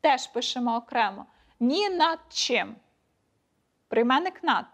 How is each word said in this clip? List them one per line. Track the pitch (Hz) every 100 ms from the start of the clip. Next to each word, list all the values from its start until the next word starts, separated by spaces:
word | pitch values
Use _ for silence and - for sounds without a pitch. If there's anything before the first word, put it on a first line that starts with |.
Теж | 311 262 -
пишемо | 233 - 254 240 233
окремо. | 233 240 208 196 - _ _ _
Ні | 240 330 415
над | 349 320 330 -
чим. | - - 240 98 226 _ _ _ _ _ _ _ _ _ _ _
Прийменник | - 233 269 359 -
над. | 330 220 -